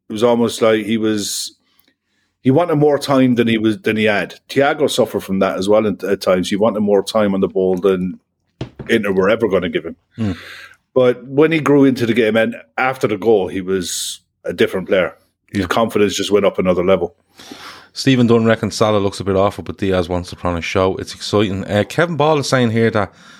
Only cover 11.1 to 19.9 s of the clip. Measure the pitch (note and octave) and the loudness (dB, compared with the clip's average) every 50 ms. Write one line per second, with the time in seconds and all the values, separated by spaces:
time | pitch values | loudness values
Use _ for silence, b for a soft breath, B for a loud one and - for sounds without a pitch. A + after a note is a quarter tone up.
11.1 | A#2+ - A#2 C3+ C3+ C#3 D#3 D#3+ E3 D#3+ C3+ C#3+ C#3+ C#3+ C#3 C3+ A#2+ A#2 A#2+ A2+ | 2 -2 -4 -4 0 2 2 2 2 0 2 4 4 6 6 4 2 2 0 0
12.1 | A2 A#2+ A2+ G#2+ G#2+ A2+ A2+ A2+ A#2 - - _ - - B2+ C3 C3 - - G#2+ | 2 2 2 2 4 2 0 0 -2 -10 -14 _ -6 -4 -2 -2 -2 -2 -2 -4
13.1 | G#2+ F#2+ G2 A2+ A2+ G2 F#2 D#2+ D#2+ F#2+ F2+ F#2 F#2+ F#2+ F2 - - - - - | -2 0 2 4 4 4 2 0 -4 -6 -4 -4 -4 -4 -4 -6 -8 -10 -10 -10
14.1 | - - _ _ _ _ - E2+ F#2 - A2+ - - F#2+ E2+ - G2+ F#2 E2+ D#2 | -12 -16 _ _ _ _ -10 -6 -2 0 0 0 -2 -4 -4 0 0 0 0 0
15.1 | - _ _ _ _ _ _ _ - G2+ F#2 E2+ - A#2 A2+ A2 - G#2+ G#2 G2 | -4 _ _ _ _ _ _ _ -6 -4 -2 0 0 0 0 0 2 2 2 2
16.1 | F2+ - F#2+ F#2+ G2+ G2+ G2 F#2 - - F#2 F#2 F2+ F2+ F2 F#2 F#2+ F2 F2 - | 0 -2 -2 0 2 2 2 2 0 0 0 0 0 0 2 2 2 2 0 -4
17.1 | - _ _ _ B B B B B B B B B B B B B - - C#3 | -10 _ _ _ B B B B B B B B B B B B B -2 0 2
18.1 | C3 B2 A#2+ A2+ A#2 A#2 A2+ A2+ A2+ - - G2 - - A2+ G#2+ G#2+ G2+ G2 G2+ | 2 4 4 4 4 4 4 2 2 2 0 -4 -2 0 0 2 2 2 0 -2
19.1 | - - F#2 G2 F#2+ F#2+ G2 G2+ - - E2 - F2 - G2+ F#2+ | -4 -4 -4 0 2 2 2 0 0 -4 -12 -12 -8 -4 -2 0